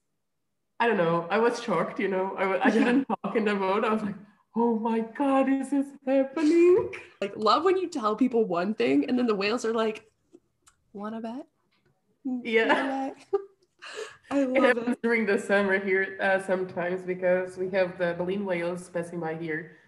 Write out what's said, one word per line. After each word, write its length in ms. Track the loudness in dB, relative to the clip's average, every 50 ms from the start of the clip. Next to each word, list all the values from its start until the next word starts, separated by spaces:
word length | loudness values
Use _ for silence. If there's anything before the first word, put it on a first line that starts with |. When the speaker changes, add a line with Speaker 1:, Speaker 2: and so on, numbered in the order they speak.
| _ _ _ _ _ _ _ _ _ _ _ _ _ _ _ 0
Speaker 1:
I 80 | 0
don't 100 | 2 2
know, 300 | 2 2 2 2 0 0 0
I 80 | 0
was 240 | 2 2 2 0 -2
shocked, 380 | -4 -2 -2 0 -2 -2 -4 -4
you 80 | -2
know, 260 | -2 0 -2 -2 -4 -4 -2
I, 40 | -2 0 0
I 100 | 2 2 2
Speaker 2:
Yeah. 20 |
Speaker 1:
couldn't 340 | 4 4 4 4 4 2 2
talk 300 | 0 -4 -4 -4 -2 -2
in 100 | 0 0
the 80 | 0 0
boat. 300 | 0 0 0 0 0 0
I 80 | 0 -2
was 80 | -2
like, 140 | -2 -6 -8 -10 -14 -20 _ _ _ _ -4
"Oh 240 | 0 0 0 0 0
my 220 | -2 -2 -2 -2
God, 460 | -4 -4 -4 -2 0 2 2 2 2 2
is 200 | 0 -2 -2 -2
this 180 | -2 -2 -2 -2 -6 -8 -2
happening?" 840 | 0 2 2 2 0 0 0 2 4 6 6 6 6 6 4 2 0 -6 -12 -14 -14 -10 -8
Speaker 2:
Like, 120 | -8 -8 -4
love 280 | 0 2 2 4 4 4
when 120 | 2 2
you 100 | 2 0
tell 280 | -4 -4 -2 -2 0 2
people 300 | 2 2 2 2 2 2
one 280 | 2 0 -2 -2 -2 -2
thing 340 | 0 0 2 2 2 2
and 120 | 2 0 0
then 80 | 2
the 80 | 2 0
whales 280 | 0 0 0 0 -2 -2
are 80 | -2 0
like, 360 | 0 0 0 -2 -6 -10 _ _ _ _ _ -20 -20 _ _ _ _ _ _ _ _ _ _ -14
"Wanna 260 | -12 -10 -10 -10 -10
bet? 240 | -10 -10 -10 -12 -14 _ _ _ _ _ _ _ _ _ _ _ _ _ _ _ -8 -6 -6 -6 -2
Speaker 1:
Yeah. 240 | 0 2 2 4
Speaker 2:
Wanna 480 | 4 2 2 0 -2 -2 -4 -6 -6 -10
bet?" 260 | -12 -8 _ -4 -4
<laughs> 920 | -4 -6 _ _ _ _ _ _ -18 -14 -12 -12 -14 -14 -16 -18 _ -4
I 80 | -2 0
Speaker 1:
It 100 | 0 2
Speaker 2:
love 140 | 2 4 4
Speaker 1:
happens 300 | 4 4 2 0 -2 -2
Speaker 2:
it. 80 | -2 0
Speaker 1:
during 220 | 0 0 0 2
the 120 | 0 0
summer 400 | 0 0 2 2 2 2 2 0
here, 400 | 0 0 0 0 0 0 -2 -4 -2
uh, 180 | 0 0 0 0
sometimes 600 | 0 0 -2 -2 -2 -4 -4 -4 -4 -4 -4 -4 -4
because 540 | -6 -4 -2 2 2 2 2 0 -2 -6
we 120 | -6 -6 -2
have 260 | 0 0 0 0 0 -2
the 160 | -2 -2 -2
baleen 280 | -2 -2 -4 -4 -4 -2
whales 440 | -2 -2 -2 -2 -4 -6 -6 -8 -8
passing 300 | -6 -6 -6 -6 -8 -8
by 160 | -6 -6 -6
here, 420 | -6 -6 -6 -6 -6 -8 -10 -18 -20 _